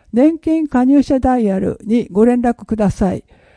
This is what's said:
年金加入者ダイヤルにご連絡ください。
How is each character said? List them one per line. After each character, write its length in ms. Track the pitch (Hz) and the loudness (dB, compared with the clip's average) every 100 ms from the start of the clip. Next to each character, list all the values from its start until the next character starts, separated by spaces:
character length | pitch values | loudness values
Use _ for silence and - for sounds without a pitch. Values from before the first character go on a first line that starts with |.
| _ | _
年 260 | 220 294 330 | 2 2 2
金 300 | 320 320 302 | -2 -2 0
加 160 | 254 | 0
入 180 | 254 285 | 2 2
者 180 | 254 269 | 2 0
ダ 180 | 254 254 | 0 0
イ 80 | 214 | 0
ヤ 120 | 190 | -2
ル 200 | - - | -4 -6
に 260 | 208 233 - | -2 -2 -2
ご 140 | 180 | 0
連 180 | 233 247 | 2 2
絡 220 | 240 240 | -2 -4
く 120 | - 220 | -6 -2
だ 140 | 202 | -2
さ 240 | - 190 | 0 -2
い。 100 | 190 - _ _ | -4 -10 _ _